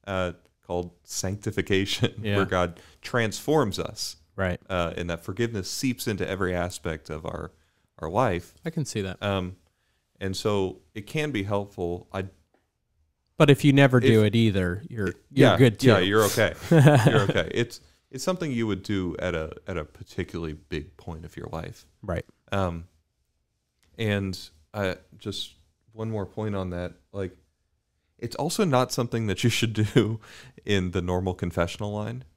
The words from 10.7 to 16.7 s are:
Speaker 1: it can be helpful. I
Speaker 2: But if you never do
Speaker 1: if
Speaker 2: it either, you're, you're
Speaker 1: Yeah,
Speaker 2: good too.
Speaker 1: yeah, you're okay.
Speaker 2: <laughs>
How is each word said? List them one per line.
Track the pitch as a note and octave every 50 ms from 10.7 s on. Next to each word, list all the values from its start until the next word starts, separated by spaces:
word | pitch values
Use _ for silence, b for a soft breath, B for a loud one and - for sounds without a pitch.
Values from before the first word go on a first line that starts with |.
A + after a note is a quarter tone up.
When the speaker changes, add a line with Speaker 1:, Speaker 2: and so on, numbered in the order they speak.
| - - _ _ _
Speaker 1:
it | G#2+ G#2
can | - - D#3 D3+ D3+
be | B2+ G#2+ F#2+
helpful. | G#2 G#2 G2+ G2+ G2+ - - F2+ E2+ F2 - - _
I | - F#2+ F#2+ F#2 _ _ _ _ _ _ _ _ _ _ _ _ _ _ _ _ _ _ _ _ _
Speaker 2:
But | - D#3+ C#3+
if | C#3 - -
you | D3
never | C3+ C#3 C#3 C3 B2+ B2
do | A#2+ C3+ A2+ A2
Speaker 1:
if | G#2+
Speaker 2:
it | G#2+ G#2
either, | A#2 A2+ G#2+ F#2+ G2 F#2 F2 F2 G2+ D#3 -
you're, | B2 A2+ G2
you're | F2 - - _ _
Speaker 1:
Yeah, | C#3 C3+ C3 A2+ F#2
Speaker 2:
good | E2+ C3 A#2+ G2+ -
too. | -
Speaker 1:
yeah, | B2+ A2 F#2+
you're | F2+ G2 G2+ A2 G#2+
okay. | G2+ - A#2 G#2+ F2+ - -
Speaker 2:
<laughs> | - -